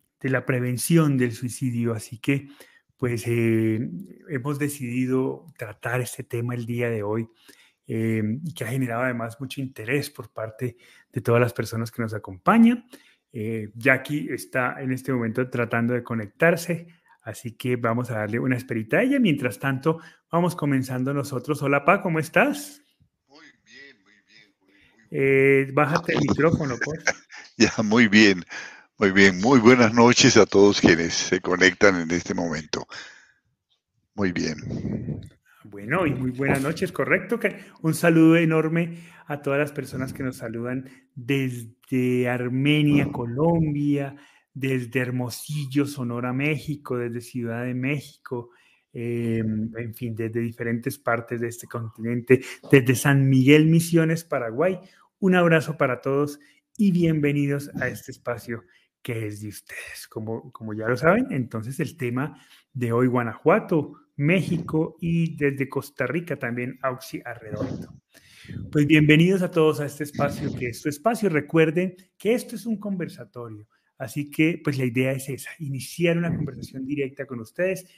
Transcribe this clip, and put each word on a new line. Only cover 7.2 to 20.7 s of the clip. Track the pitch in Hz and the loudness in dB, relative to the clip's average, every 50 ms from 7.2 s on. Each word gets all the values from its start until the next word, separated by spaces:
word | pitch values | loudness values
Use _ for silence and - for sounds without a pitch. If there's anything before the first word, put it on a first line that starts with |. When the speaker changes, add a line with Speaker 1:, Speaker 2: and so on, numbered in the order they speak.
| 113 - _ _ _ - - _ _ _ _ _ _ - | -4 -6 _ _ _ -20 -20 _ _ _ _ _ _ -8
Speaker 1:
em, | 120 113 113 113 113 110 107 107 110 139 165 | -4 -2 -2 0 0 0 -2 -2 -4 -4 -6
y | 160 - | -8 -8
que | - 120 | -8 -8
ha | 107 | -6
generado | 127 135 131 120 113 117 127 | -4 -4 -2 -2 -2 -2 -4
además | 131 123 120 113 113 113 - | -4 -4 -4 -8 -10 -10 -12
mucho | 135 127 - 143 | -12 -12 -10 -10
interés | 135 131 - - 110 110 139 147 143 - | -10 -10 -10 -10 -6 -2 -2 -2 -2 -4
por | - - 117 - - | -10 -16 -20 -16 -12
parte | - 110 110 - - 127 117 - _ _ _ _ _ _ _ - | -12 -10 -10 -10 -8 -8 -8 -8 _ _ _ _ _ _ _ -8
de | 120 | -6
todas | - - 117 120 | 0 2 4 4
las | 123 113 - | 4 2 0
personas | - 113 107 - 113 117 113 | -4 -8 -6 -6 -6 -8 -8
que | - - 117 | -6 -8 -8
nos | 110 110 | -6 -6
acompañan. | 104 - - 95 90 - - 208 233 226 233 247 233 - _ - - _ _ _ _ _ _ - | -8 -10 -12 -14 -4 2 4 6 8 8 6 6 2 -4 _ -20 -20 _ _ _ _ _ _ -10
Eh, | 120 107 113 113 110 107 104 - | -8 -6 -6 -4 -6 -6 -8 -8
Jackie | 117 117 139 131 127 131 - 147 147 - 151 | -2 2 4 4 4 2 -4 -6 -6 -4 -6
está | 135 113 - - - 131 123 127 - 143 | -8 -8 -8 -6 -4 -2 -2 -2 -4 -4
en | 139 131 127 | -6 -4 -6
este | 127 - - 131 | -4 -4 -2 -2
momento | 123 117 110 110 127 131 127 | 0 0 -2 -2 -2 -4 -2
tratando | - 120 120 110 - 117 117 117 123 | -2 -4 -4 -2 0 0 0 0 -2
de | 120 120 | -2 -4
conectarse, | - 120 113 104 101 - - 160 170 170 165 - - 170 165 - - _ _ _ _ _ _ - | -4 -6 -8 -8 -8 -4 0 2 2 2 2 -2 -6 -6 -8 -8 -14 _ _ _ _ _ _ -14
así | 113 107 - - 120 110 | -14 -14 -12 -12 -14 -12
que | - - 127 123 | -8 -4 -4 -2
vamos | 117 117 113 113 120 127 120 117 | -2 0 -2 -2 -2 -2 -4 -4
a | 107 | -4
darle | 107 104 107 120 | -4 -4 -4 -2
una | 143 131 127 | 0 0 -2
esperita | 117 - - 123 113 107 - - 170 | -2 -2 -4 -6 -6 -4 0 0 2
a | 240 | 2
ella. | 262 285 277 | 2 2 2
Mientras | 240 185 147 - 123 123 113 - | 4 2 2 2 0 -4 -4 -4
tanto, | - 139 135 131 - 160 160 165 - - - _ _ _ | -2 -2 -2 -2 0 -2 -2 -2 -4 -20 -20 _ _ _
vamos | - 170 175 175 170 | 0 0 0 0 0
comenzando | - 160 143 | -2 -2 0